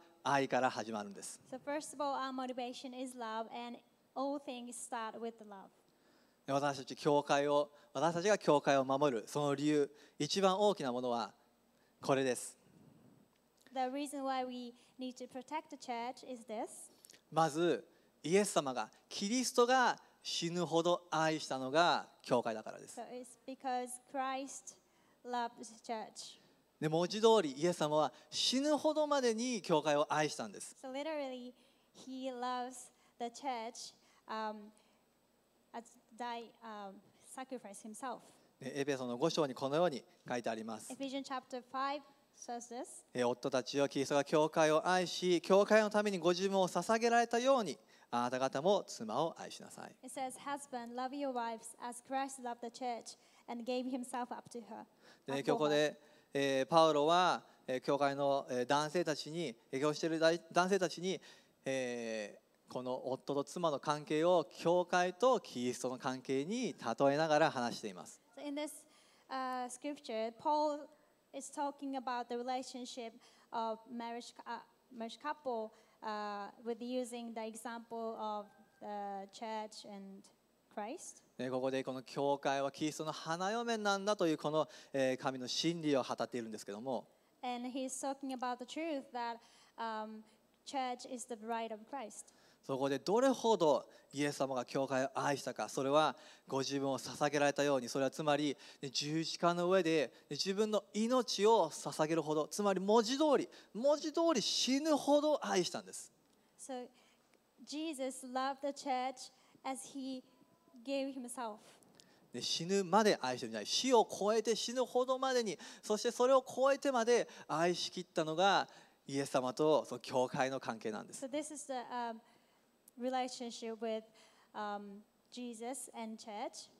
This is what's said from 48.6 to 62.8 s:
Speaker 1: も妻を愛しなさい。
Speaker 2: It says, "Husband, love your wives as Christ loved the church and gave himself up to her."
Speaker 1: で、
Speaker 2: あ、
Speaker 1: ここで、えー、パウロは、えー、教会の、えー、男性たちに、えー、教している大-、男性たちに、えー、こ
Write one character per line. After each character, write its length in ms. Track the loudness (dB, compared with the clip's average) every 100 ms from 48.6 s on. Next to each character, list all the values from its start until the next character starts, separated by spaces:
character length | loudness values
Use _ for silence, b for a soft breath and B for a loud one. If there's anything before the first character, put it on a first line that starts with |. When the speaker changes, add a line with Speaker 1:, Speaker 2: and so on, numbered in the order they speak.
Speaker 1:
も 220 | 4 4 0
妻 340 | -10 -4 0
を 120 | 0 -2
愛 120 | -12
し 100 | -14
な 100 | -16
さ 140 | -14 -14
い。 80 | -16
Speaker 2:
It 120 | -14
says, 240 | -10 -8 -8
"Husband, 560 | -10 -10 -8 -10 -10
love 160 | -8 -6
your 200 | -4 -4
wives 460 | -4 -4 -6 -12 -14
as 220 | -12 -12 -6
Christ 320 | -4 -4 -6
loved 200 | -10 -8
the 80 | -12
church 500 | -6 -6 -6 -10 -18 b b -12
and 160 | -8
gave 260 | -4 -4 -2
himself 420 | -6 -6 -6 -6
up 160 | -8 -12
to 120 | -16
her." 240 | -14 -14 -16 b b b -6
Speaker 1:
で、 140 | -2
Speaker 2:
あ、 120 | 0
Speaker 1:
こ 60 | 2
こ 100 | 4
で、 320 | 4 4 0 b b b
え 300 | 0 2 2
ー、 40 | 6
パ 220 | 8 8
ウ 60 |
ロ 120 | 6 4
は、 380 | 6 6 2 -4 b -6
え 100 | -4
ー、 40 |
教 160 | 0 2
会 160 | 2 2
の、 300 | 2 2 0
え 120 | -2
ー、 40 | 2
男 240 | 2 2
性 140 | 0
た 100 | 0
ち 160 | -2 -4
に、 260 | -4 -6 -6 _
え 60 | 0
ー、 40 |
教 120 | 0
し 80 | 2
て 60 | 0
い 40 |
る 80 | 4
大-、 220 | 4 4 0
男 180 | 2 4
性 80 | 4
た 100 | 2
ち 140 | -2
に、 180 | -4 -4 B B B _ -4
え 720 | -2 -2 -4 -4 -4 -6 -12 _ _ _
ー、 40 |
こ 100 | -8